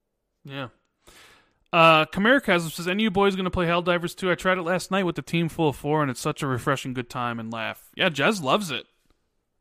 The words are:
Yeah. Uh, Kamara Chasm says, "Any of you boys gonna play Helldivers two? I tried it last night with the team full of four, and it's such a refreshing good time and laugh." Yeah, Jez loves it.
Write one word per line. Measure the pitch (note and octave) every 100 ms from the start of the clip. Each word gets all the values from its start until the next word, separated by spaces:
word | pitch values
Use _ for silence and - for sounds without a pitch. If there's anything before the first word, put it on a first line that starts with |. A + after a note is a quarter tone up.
| _ _ _ _
Yeah. | D3 C#3 B2 - _ _ _ - - _ _ _ _
Uh, | E3+ E3 D#3 D#3
Kamara | F#3 G#3+ C#4
Chasm | - F3 E3
says, | - E3+
"Any | G3+
of |
you | A3
boys | F#3+ G3 F#3+
gonna | F#3
play | F#3 E3+
Helldivers | F3 F3 F3 E3+
two? | - F#3
I |
tried | E3+ F#3 F#3
it |
last | E3 F3+ -
night | F#3+
with | F3+ D#3
the |
team | - E3+ E3
full | - D#3
of | -
four, | D3 D#3
and | C#3+
it's | A#2+
such | D#3 D3
a | C#3
refreshing | B2 D3 C3+ C3+
good | B2+ A#2+
time | C3 A#2+ A#2
and | A2+
laugh." | A2+ A2 - -
Yeah, | - F3+
Jez | C#3 D#3 G#3
loves | C3 G3 F3
it. | A#2 - _ _ _ _ _ _ _